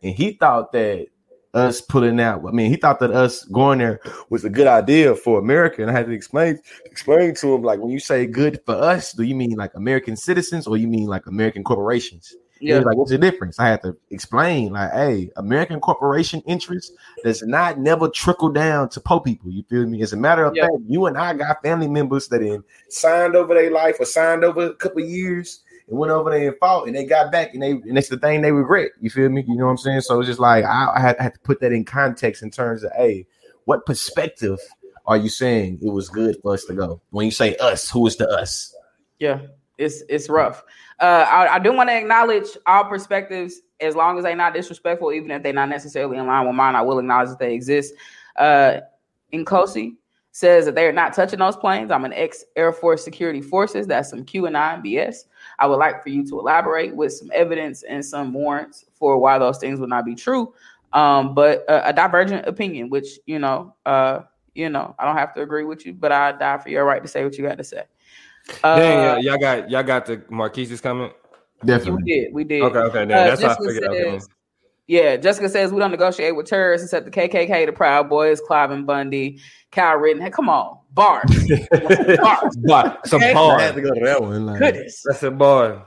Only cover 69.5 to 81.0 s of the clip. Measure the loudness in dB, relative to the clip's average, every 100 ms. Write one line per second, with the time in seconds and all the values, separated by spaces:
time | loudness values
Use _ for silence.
69.5 | 0 -2 -4 0 -2 -2 -10 -10 -6 -6
70.5 | -6 -10 -8 -8 -6 -8 -14 _ _ _
71.5 | _ 2 2 2 -4 0 -2 -2 -6 -4
72.5 | 0 2 2 0 -2 0 4 4 4 0
73.5 | 0 -2 -4 -4 -4 -4 -6 -12 _ _
74.5 | _ _ _ _ 2 4 2 0 0 -2
75.5 | 0 0 0 -2 0 0 0 -2 -2 -4
76.5 | 0 2 0 0 -6 -6 -2 0 0 0
77.5 | 2 0 2 2 4 2 2 2 0 0
78.5 | 0 0 -2 -4 -4 -2 -6 -6 -10 -20
79.5 | _ _ 0 2 4 2 0 -4 -4 0
80.5 | 0 -2 -10 _ 2